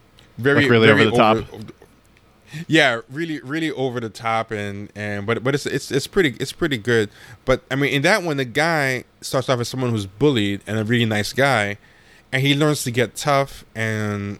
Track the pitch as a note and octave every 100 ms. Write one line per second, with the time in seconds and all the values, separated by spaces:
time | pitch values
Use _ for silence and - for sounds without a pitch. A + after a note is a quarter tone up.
0 | _ _ - - B2+ C#3+ C#3 A#2 A2 G#2+
1 | A2 A#2+ A2 A2 - G#2+ G#2 - - _
2 | _ _ _ _ _ D3+ E3+ D#3 C#3 A#2
3 | - C#3 E3+ D3+ B2+ D#3+ D#3 - C3 A#2+
4 | A2+ - A#2 A2+ A2+ G#2+ G#2 G2+ G2+ G#2
5 | G#2 G2+ G2 A2+ A#2+ C#3 - C3 - C#3
6 | - G3+ D#3+ - C3+ - E3+ B2 G#2+ A#2
7 | G#2 - - - - B2+ - C3 C#3+ C#3
8 | D#3+ G#3+ F3 C#3 B2+ C3+ E3 D#3+ C3+ B2+
9 | - _ - C#3 - B2 A#2 C3 B2 A2+
10 | F#2+ - D3 B2 G2+ G2+ - A2 G#2+ A#2+
11 | A2+ G#2+ G2+ - C#3 A#2+ G2+ G2+ _ _
12 | _ - - C3+ C#3 C#3+ D3+ D3 B2+ A#2+
13 | A2 - D3+ C#3 C3+ - - - A2 G#2+
14 | G#2+ G#2 G2+